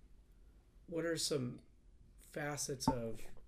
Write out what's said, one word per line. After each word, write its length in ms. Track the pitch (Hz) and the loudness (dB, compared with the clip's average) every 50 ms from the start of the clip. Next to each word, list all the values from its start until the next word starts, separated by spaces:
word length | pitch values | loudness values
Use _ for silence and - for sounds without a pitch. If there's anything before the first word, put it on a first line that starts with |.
| - - - - - - - - - - - - - - - - - - | -20 -20 -20 -20 -20 -20 -20 -20 -20 -20 -20 -20 -20 -20 -20 -18 -8 -2
what 160 | 170 160 165 | 0 2 4
are 120 | 170 165 | 4 4
some 440 | 147 - - 160 135 123 123 127 - - - - - - - - - - - - - - - | 4 4 4 4 4 2 0 -2 -6 -10 -18 -20 -20 -20 -20 -20 -20 -20 -20 -20 -20 -16 -8
facets 560 | - 160 147 147 147 135 - - 139 123 - 139 | -6 -2 -2 0 0 0 0 -2 -2 2 4 4
of 320 | 131 120 117 113 110 - - - - - - | 4 4 2 0 -2 -2 -2 -4 -6 -8 -6